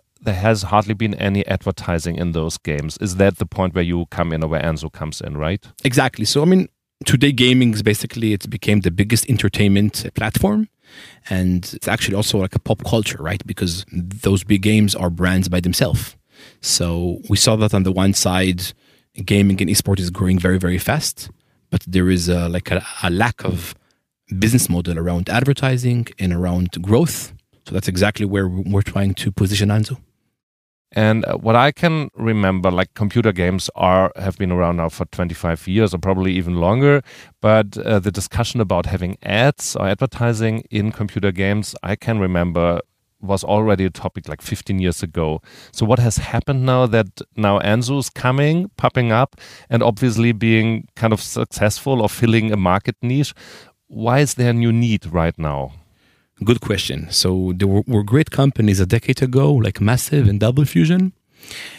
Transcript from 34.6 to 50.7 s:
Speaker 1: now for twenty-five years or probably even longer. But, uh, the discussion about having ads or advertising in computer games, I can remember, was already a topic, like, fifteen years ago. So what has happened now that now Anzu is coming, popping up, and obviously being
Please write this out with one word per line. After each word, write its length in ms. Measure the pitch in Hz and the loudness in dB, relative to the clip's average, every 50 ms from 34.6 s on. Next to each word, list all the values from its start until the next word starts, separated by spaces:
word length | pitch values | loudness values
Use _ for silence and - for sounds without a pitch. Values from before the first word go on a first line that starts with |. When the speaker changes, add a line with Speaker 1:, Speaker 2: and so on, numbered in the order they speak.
| 87 85 87 85 | 0 0 0 0
Speaker 1:
now 120 | 82 82 | -2 -4
for 160 | - - 90 | -4 -6 -10
twenty-five 640 | - - - 92 85 85 - - 85 82 80 - 95 | -8 -6 -6 -6 -6 -4 -4 -2 -4 -4 -4 -4 -2
years 260 | 92 107 110 95 87 | 0 2 2 2 0
or 60 | 87 | -2
probably 340 | 80 98 95 92 92 95 90 | -2 0 0 0 0 0 0
even 220 | 92 85 87 87 | 0 -2 -2 -2
longer. 480 | 87 85 90 107 127 139 143 143 143 - - - - - - _ _ | 0 2 2 2 2 4 4 2 2 0 -4 -14 -20 -20 -20 _ _
But, 360 | - 107 110 110 104 101 - 107 | 2 4 4 4 4 0 -4 -8
uh, 220 | - - 110 101 | -2 0 0 0
the 120 | 90 107 | 0 0
discussion 480 | 87 101 92 - - - 117 - - 123 | -4 -4 -8 -6 -4 -4 -4 -2 -2 -2
about 280 | 110 92 95 87 87 - | -2 0 0 -2 -2 -2
having 280 | 95 87 90 87 98 - | -4 -4 -4 -6 -6 -8
ads 540 | - 101 98 107 123 143 - - - - - | -6 -2 0 2 2 2 0 -2 -6 -8 -4
or 120 | - 98 95 | -4 -2 -2
advertising 760 | 104 - 135 127 - - 120 120 117 110 113 110 110 113 - - | 0 -2 -2 -4 -2 -2 -2 -2 0 0 -2 -2 -2 -4 -6 -6
in 200 | - 107 101 110 | -4 -2 -2 -2
computer 400 | - - 107 98 - 104 95 101 | -2 -4 -6 -6 -4 -2 -2 -2
games, 440 | 90 92 95 98 101 107 98 - - - - | 0 0 0 0 0 0 -2 -6 -10 -10 -6
I 120 | 92 101 | -6 -6
can 220 | - - - 113 107 | -4 -2 -2 -2 0
remember, 640 | 98 92 90 87 87 87 82 87 85 87 87 87 - - _ _ _ _ _ _ | 0 0 0 0 0 0 0 0 0 2 0 -2 -4 -10 _ _ _ _ _ _
was 220 | 104 95 98 95 - | -4 -4 -2 -2 0
already 420 | - 104 107 110 110 101 90 95 | 0 0 0 2 2 2 2 0
a 60 | 92 | -2
topic, 360 | - - - 107 - 90 - - | -4 -6 -8 -8 -10 -10 -10 -12
like, 140 | 73 - | -12 -12
fifteen 380 | - - 107 - - - 98 95 | -8 -10 -10 -8 -6 -4 -4 -2
years 240 | 92 90 82 - - | 0 -2 -2 -2 -6
ago. 400 | 82 - 87 80 78 78 - - - - - - - | -6 -4 -4 -2 -2 -2 -4 -8 -14 -20 -20 -20 -18
So 140 | - - 113 | -4 -2 2
what 140 | 104 127 120 | 2 2 2
has 180 | 120 113 - - | 2 0 0 -2
happened 480 | - - - 117 - - 139 131 127 | -4 -2 -4 -4 -2 -2 -2 0 0
now 220 | 131 127 127 127 117 | 2 2 2 2 4
that 340 | 107 113 107 95 - - - - _ | 2 2 0 0 -4 -14 -18 -14 _
now 240 | - 107 101 101 98 | 0 2 2 2 2
Anzu 400 | - 101 107 120 120 120 139 139 | 2 2 0 0 0 0 -2 -4
is 100 | 123 - | -4 -6
coming, 640 | - - - 127 127 139 143 151 160 175 185 202 - | -8 -4 -2 0 0 2 2 2 0 0 -2 -4 -6
popping 360 | - - 120 - 127 123 117 | -4 -2 -2 0 0 0 2
up, 240 | 110 117 135 - - - - - - - - _ | 2 2 2 0 -2 -12 -20 -20 -20 -20 -6 _
and 140 | 120 117 113 | 0 2 2
obviously 480 | 117 104 101 131 123 107 107 117 120 | 2 2 2 0 0 2 2 2 2
being 560 | 113 101 113 113 113 110 110 113 | 2 2 2 2 4 4 2 2